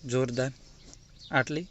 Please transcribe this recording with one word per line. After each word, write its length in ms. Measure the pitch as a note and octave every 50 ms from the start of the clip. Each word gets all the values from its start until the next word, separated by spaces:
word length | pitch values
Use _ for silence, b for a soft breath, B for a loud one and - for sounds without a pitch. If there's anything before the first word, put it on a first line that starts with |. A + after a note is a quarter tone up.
| -
જોરદાર 460 | C3 A#2+ B2+ C3 B2+ A#2+ B2+ B2+ C3+ C3+ - - - - - - - - - - - - - - -
આટલી. 360 | - C3+ B2+ - D3+ D#3 F3+ -